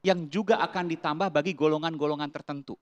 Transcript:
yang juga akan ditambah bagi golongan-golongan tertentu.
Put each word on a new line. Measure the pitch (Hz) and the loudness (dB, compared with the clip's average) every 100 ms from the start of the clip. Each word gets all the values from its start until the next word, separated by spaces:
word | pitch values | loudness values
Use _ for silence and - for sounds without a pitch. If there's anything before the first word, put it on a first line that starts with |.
| 185 | 2
yang | 180 156 | 2 0
juga | 170 196 220 | -2 2 2
akan | 165 190 180 | 2 -2 -2
ditambah | 160 156 156 196 | -2 -2 0 2
bagi | 147 160 | 2 0
golongan-golongan | 147 151 156 165 156 147 147 147 | 2 2 4 -2 -2 -2 -2 -4
tertentu. | 143 - 143 139 110 | -8 -10 -10 -10 -14